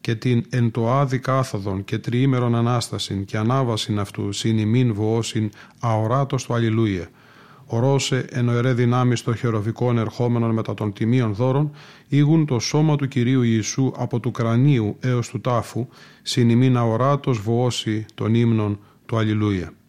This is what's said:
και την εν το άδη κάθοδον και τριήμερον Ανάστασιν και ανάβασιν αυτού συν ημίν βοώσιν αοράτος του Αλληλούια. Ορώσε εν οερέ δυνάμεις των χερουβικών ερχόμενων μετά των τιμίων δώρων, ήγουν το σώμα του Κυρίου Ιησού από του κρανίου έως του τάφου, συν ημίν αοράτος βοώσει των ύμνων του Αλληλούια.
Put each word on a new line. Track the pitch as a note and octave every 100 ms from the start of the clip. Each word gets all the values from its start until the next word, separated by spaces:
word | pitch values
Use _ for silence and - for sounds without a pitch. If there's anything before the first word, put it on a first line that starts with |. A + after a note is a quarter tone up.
και | -
την | A2+ B2+ A#2+ G#2+
εν | B2+ A#2
το | A2+ A2+
άδη | C3+ C#3 B2+
κάθοδον | - C3 B2+ G#2 G2 G2
και | G2 G#2+
τριήμερον | - A#2+ C3+ B2+ A#2+
Ανάστασιν | A#2 A#2 B2 - G#2 - G2
και | G2 G#2+
ανάβασιν | A2 C3+ B2 G#2+ - G#2
αυτού | G2+ - G2+
συν | G2+ A2+ A2
ημίν | G#2+ A#2+ B2
βοώσιν | G2+ G#2+ A2+ A2 A2 G#2+ - - _
αοράτος | A#2+ A2 A2 C3 C#3 B2+
του | -
Αλληλούια. | A#2+ A2+ A2 A2 F#2 E2 _ - - - -
Ορώσε | - A2+ C3 C#3 - B2+ -
εν | C3+ A#2+
οερέ | A#2+ B2+
δυνάμεις | A#2+ A#2+ B2 B2 A#2
των | -
χερουβικών | A2+ A#2+ A2 G#2 A2 B2 A#2
ερχόμενων | G#2+ - B2 A#2+ A#2
μετά | A2+ G#2+
των | G2+ G#2+
τιμίων | G2 A2 B2+ A2+
δώρων, | G2+ C3 C3+ D3+ - - - _
ήγουν | C#3+ D3 D#3+
το | D3 A#2+
σώμα | - D3 D3+
του | C#3+ C#3
Κυρίου | B2 A#2+ C3+
Ιησού | A#2+ A2+ G2+ - C3
από | - B2+ A#2+
του | A2+
κρανίου | G#2 A2+ A#2 C#3+ C3 G#2 -
έως | B2+ B2 A#2
του | G#2
τάφου, | B2+ A#2+ - A#2 - - - -
συν | - - A#2+
ημίν | A#2 C3 B2
αοράτος | A#2 A2 C3 C#3+ C#3+ A#2
βοώσει | G2+ A#2 B2 - - G#2+ G#2+
των | - G#2+
ύμνων | A#2 A#2 A2+ G#2 G2+ - _
του | - A2
Αλληλούια. | G#2+ G#2+ G#2 F#2+ D#2+ -